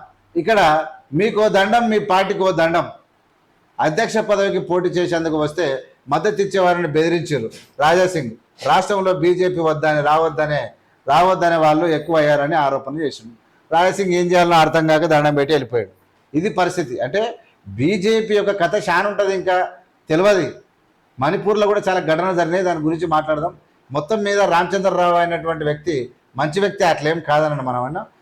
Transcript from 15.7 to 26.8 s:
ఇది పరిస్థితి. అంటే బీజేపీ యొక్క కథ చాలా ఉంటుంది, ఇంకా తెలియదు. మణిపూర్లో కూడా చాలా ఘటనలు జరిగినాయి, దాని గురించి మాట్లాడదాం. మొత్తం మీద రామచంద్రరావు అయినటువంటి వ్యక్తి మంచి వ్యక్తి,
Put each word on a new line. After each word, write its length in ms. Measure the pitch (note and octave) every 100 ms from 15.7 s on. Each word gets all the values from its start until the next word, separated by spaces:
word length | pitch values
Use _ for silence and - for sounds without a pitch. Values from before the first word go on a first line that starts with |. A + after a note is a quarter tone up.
| A#2+ G2+ _ _ _ _ D3
ఇది 120 | G3
పరిస్థితి. 500 | E3 F3 F3+ C#3+ A2+
అంటే 400 | B2 F#3 A#3 - _ _ G2
బీజేపీ 680 | G2 C#3 G#3 G3 A3+ F#3 G#3
యొక్క 280 | G3 G3
కథ 120 | E3+ G#3
చాలా 340 | F#3 F3 G#3
ఉంటుంది, 260 | G3+ G3 F#3+
ఇంకా 340 | E3+ F3+ E3 - _ _ _
తెలియదు. 440 | D#3+ G3 G3 C#3 F2+ _ _ _ _ _ -
మణిపూర్లో 480 | C#3 F#3+ F#3 G#3+ G#3
కూడా 140 | G#3 F#3+
చాలా 100 | F#3
ఘటనలు 360 | D#3 D#3+ F#3 F3
జరిగినాయి, 280 | E3 F3+
దాని 160 | F3+ E3
గురించి 280 | D#3 E3 E3+
మాట్లాడదాం. 480 | D#3 D3+ D3+ E3 - _ _ _
మొత్తం 320 | C#3 G3 A3
మీద 160 | G3+ G3+
రామచంద్రరావు 760 | F#3+ E3+ F3+ G3 F#3+ F3 F3 F3
అయినటువంటి 480 | E3+ E3+ D#3+ D#3+ D3+
వ్యక్తి 460 | D3 F3 C#3+ A#2+ - _ B2+
మంచి 220 | D3+ E3
వ్యక్తి, 240 | G3+ -